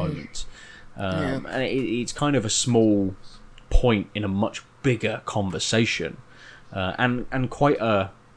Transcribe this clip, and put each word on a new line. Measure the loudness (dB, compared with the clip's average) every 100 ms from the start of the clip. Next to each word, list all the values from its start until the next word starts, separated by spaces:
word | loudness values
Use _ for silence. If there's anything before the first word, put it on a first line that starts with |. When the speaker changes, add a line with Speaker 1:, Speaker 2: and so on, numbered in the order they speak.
Speaker 1:
moment. | -2 -4 -8 -8 -10 -10 -18 -20 -16 -6
Um, | -4 -2 -2 -4 -6
Speaker 2:
Yeah. |
Speaker 1:
and | -4
it, | -2 0 0 -2
it's | -4
kind | -2 0 2
of | 0
a |
small | 0 2 6 6 4 2 -4 -12 -18 -20 -18 4
point | 4 6 2 0
in | -4
a | -2
much | 0 0 -2 -18 -4
bigger | 0 0 0 -4 -6
conversation, | -4 -2 -2 0 2 2 0 -6 -10 -20 -20 -20 -20 -12
uh, | -4 -4 0
and, | -2 -2 -4
and | -4 -4
quite | 0 0 2
a, | 2 2 0 -6 -20